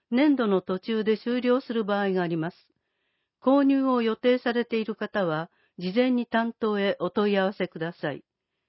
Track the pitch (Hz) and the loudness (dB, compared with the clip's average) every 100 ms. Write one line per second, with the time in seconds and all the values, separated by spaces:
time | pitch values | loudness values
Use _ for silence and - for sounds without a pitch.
0 | - 240 302 269 220 185 - 185 - 220 | -4 2 4 4 2 2 0 -6 -4 -2
1 | 214 214 240 247 247 247 - 226 202 202 | 0 0 -2 -2 0 0 0 -4 -2 -2
2 | 202 185 175 170 160 - _ _ _ _ | 0 0 -2 -2 -4 -8 _ _ _ _
3 | _ _ _ _ 254 277 277 269 262 247 | _ _ _ _ 2 4 4 2 2 0
4 | 226 220 247 247 247 240 233 226 214 214 | 0 0 0 0 0 -4 -2 -4 -4 -6
5 | 214 214 180 156 170 _ _ - 180 208 | -6 -2 -2 -2 -6 _ _ -10 -4 0
6 | 254 247 233 226 233 - 220 208 196 - | 2 0 0 -2 -2 -2 -2 0 0 -2
7 | 180 - 208 196 190 202 185 170 165 - | -4 0 0 2 0 -2 -6 -6 -8 -6
8 | 156 135 - _ _ _ | -8 -8 -14 _ _ _